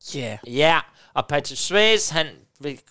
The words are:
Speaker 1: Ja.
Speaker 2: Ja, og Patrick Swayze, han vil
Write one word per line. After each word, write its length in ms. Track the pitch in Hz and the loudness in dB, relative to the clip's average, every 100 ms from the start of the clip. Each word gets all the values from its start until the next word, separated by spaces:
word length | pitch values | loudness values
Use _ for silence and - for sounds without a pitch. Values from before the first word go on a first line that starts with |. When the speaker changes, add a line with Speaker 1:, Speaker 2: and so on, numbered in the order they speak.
| - | -14
Speaker 1:
Ja. 240 | 143 117 104 120 | -10 -8 -10 -6
Speaker 2:
Ja, 320 | 127 156 165 - _ _ | 2 2 2 -2 _ _
og 120 | 135 - | -6 -2
Patrick 340 | 147 143 131 | -2 -2 -6
Swayze, 520 | - 196 220 220 - | 0 4 4 4 0
han 140 | 160 156 92 _ _ | -2 -4 -8 _ _
vil 200 | 143 131 _ | -12 -12 _